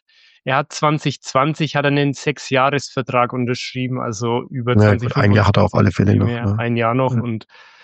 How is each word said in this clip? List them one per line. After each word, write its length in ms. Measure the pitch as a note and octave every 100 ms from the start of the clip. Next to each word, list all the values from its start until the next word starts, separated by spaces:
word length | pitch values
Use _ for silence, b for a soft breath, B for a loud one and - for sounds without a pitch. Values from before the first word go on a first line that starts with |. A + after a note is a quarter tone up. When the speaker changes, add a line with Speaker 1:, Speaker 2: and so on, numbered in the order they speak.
| _ b b b -
Speaker 1:
er 120 | C3+
hat 140 | D3
zwanzig 500 | - D3+ D3+ D3 -
zwanzig 540 | - C3 C#3+ D3+ D#3 D3
hat 80 |
er 60 | C#3+
einen 220 | C#3+ C#3+
Sechsjahresvertrag 1200 | C3 - C#3+ - C3+ C3+ C#3+ - - B2 B2 A#2+
unterschrieben, 640 | B2+ A#2+ B2 - B2+ B2+ B2+
also 440 | A#2+ G#2 A#2 A#2+ -
über 260 | C3+ A#2+ A#2
Speaker 2:
Ja, 40 |
Speaker 1:
zwanzig 300 | G#2 G#2 A#2+
Speaker 2:
gut, 80 | -
ein 160 | G#2
Jahr 140 | G#2 G2
hat 100 | G2+
er 60 |
auf 100 | G2
alle 180 | - G#2
Fälle 240 | - G2 G2+
noch, 120 | G#2
Speaker 1:
mehr, 180 | A#2+ G#2
Speaker 2:
ne? 140 | G#2+
Speaker 1:
ein 180 | A#2 A#2
Jahr 160 | A#2
noch 200 | B2 C3
Speaker 2:
Ja. 80 | A#2+
Speaker 1:
und 260 | A#2+ A2 - b b b